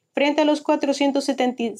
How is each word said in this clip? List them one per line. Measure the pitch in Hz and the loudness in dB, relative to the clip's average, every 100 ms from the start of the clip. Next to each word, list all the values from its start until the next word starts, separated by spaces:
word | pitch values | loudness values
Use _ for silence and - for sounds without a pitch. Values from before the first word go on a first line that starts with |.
| _ | _
frente | - 277 294 | -2 0 2
a | 302 | 2
los | 302 | 0
cuatrocientos | - 294 277 277 277 277 | 0 -2 0 0 0 0
setenta | 277 269 254 247 | -2 -2 -2 -2
y | 233 202 | -6 -6